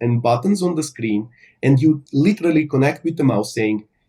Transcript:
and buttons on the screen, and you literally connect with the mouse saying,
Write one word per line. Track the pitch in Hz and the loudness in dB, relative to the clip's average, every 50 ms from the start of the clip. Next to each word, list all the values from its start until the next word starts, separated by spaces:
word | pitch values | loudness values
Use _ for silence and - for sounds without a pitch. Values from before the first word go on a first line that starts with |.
and | 120 120 120 117 | -2 -2 0 0
buttons | 120 120 120 120 - 196 202 190 180 | 2 0 0 0 0 0 0 0 0
on | 180 170 | -2 -2
the | 156 151 | -4 -6
screen, | - - - 117 110 104 104 113 - _ _ - - _ _ | -6 -8 -6 -4 -2 -2 -4 -4 -6 _ _ -20 -20 _ _
and | - 135 139 131 | 2 2 4 4
you | 151 156 147 139 - _ - | 4 2 2 0 -4 _ -2
literally | 139 151 196 208 - 170 170 160 156 151 | 0 2 2 2 0 0 0 0 0 0
connect | 143 - 131 135 147 151 - - | 0 0 0 0 0 0 -2 -6
with | 165 165 | -6 -4
the | 165 147 | 0 0
mouse | 131 110 101 104 - - | 0 0 0 -2 -4 -4
saying, | 120 110 107 107 104 107 _ _ _ _ | -4 -2 -2 -2 -4 -8 _ _ _ _